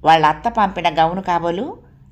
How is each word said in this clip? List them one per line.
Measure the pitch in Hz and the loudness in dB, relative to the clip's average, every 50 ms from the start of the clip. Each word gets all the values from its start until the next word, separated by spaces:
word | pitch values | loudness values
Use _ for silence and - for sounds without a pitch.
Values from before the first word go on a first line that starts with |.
| - | 2
వాళ్ళ | 151 160 160 156 | 4 4 6 4
అత్త | 151 156 156 - 233 | 2 0 0 -4 -4
పంపిన | 226 233 208 190 190 180 170 175 151 156 | -2 0 0 0 -2 -2 -2 -2 0 2
గౌను | 160 165 180 190 | 0 0 0 -4
కాబోలు | 190 185 175 170 165 170 170 185 240 320 - - - - - - - - | -4 -2 -2 -2 -2 -2 -4 -4 -6 -8 -10 -14 -20 -20 -20 -20 -20 -20